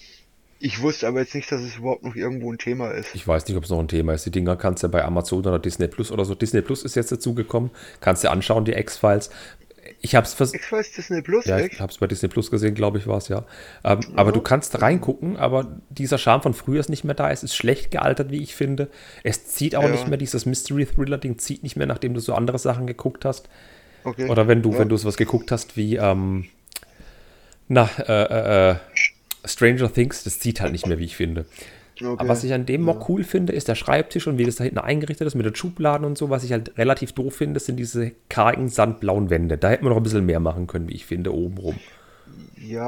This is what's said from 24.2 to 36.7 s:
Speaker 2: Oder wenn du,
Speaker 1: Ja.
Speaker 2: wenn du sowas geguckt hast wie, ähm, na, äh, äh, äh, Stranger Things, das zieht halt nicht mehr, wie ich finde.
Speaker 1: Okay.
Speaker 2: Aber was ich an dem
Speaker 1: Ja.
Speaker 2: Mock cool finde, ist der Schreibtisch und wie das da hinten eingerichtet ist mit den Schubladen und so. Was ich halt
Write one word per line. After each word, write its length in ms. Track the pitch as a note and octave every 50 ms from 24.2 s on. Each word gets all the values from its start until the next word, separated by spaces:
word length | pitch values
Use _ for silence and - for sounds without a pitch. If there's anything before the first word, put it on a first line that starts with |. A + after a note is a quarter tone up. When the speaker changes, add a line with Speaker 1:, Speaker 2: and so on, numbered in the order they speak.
| C3 B2
Speaker 2:
Oder 180 | A#2 A2 G#2+ A#2
wenn 140 | A#2 A#2
du, 100 | A2+ A2
Speaker 1:
Ja. 60 | G#2+ -
Speaker 2:
wenn 100 | A2 A2
du 80 | A2+
sowas 220 | G2+ G#2+ G#2 G2+ -
geguckt 340 | A2 - - A#2 - -
hast 240 | B2 A2+ - - -
wie, 200 | A2 G#2 G#2+ A2+
ähm, 500 | G2+ G#2 G2 F#2+ F#2+ F#2+ F#2+ F#2+ F#2+ F2+ - _ _ _ - - - - - _ - - - - - - - - _ _ _ - _ _ -
na, 220 | B2+ B2 A2+ G#2+ - -
äh, 240 | - - A2 G#2
äh, 480 | G#2 - A2 A2+ G#2+ G2+ G#2 F#2+ F#2+ F#2
äh, 40 | F2 E2+ - - - - - - - _ _ - - - -
Stranger 460 | - - - A#2+ A#2 B2 B2+ B2 G#2+
Things, 320 | - A#2+ A#2+ - - - -
das 140 | G2 - -
zieht 240 | - A#2+ - -
halt 100 | G2 D2+
nicht 140 | F2 E2+ -
mehr, 120 | F2+ E2 D#2+
wie 60 | E2+
ich 120 | D#2+ -
finde. 280 | - F2 E2 E2 E2 D#2 - - - - - - - - _ _ -
Speaker 1:
Okay. 60 | B2 B2 A#2+ -
Speaker 2:
Aber 100 | B2+ B2
was 140 | A#2+ A#2 B2
ich 100 | B2+ C3
an 100 | B2+ B2
dem 220 | B2+ C3+ D#3+ E3+
Speaker 1:
Ja. 80 | E3 E3
Speaker 2:
Mock 160 | - - -
cool 140 | F3+ G3+ F3
finde, 280 | - - F#3 F3 F3+
ist 160 | - D3 - -
der 60 | A2
Schreibtisch 520 | - - C#3 C3+ D3+ D#3+ - - E3+ -
und 120 | D#3 C#3 B2
wie 60 | A#2+
das 100 | A#2+ A#2
da 80 | - A2
hinten 140 | - - -
eingerichtet 480 | - B2+ D3 D3+ D3+ D3+ D3 - D#3
ist 80 | D3 C3+
mit 100 | B2 A2
den 100 | A2 G#2+
Schubladen 520 | - - F3 F3 - D#3 D3 D3 D3 D3+
und 100 | D3 C#3+
so. 140 | - D3+ C#3
Was 140 | C3+ B2+ B2+
ich 80 | A#2+
halt 260 | A#2+ A2+ A#2 -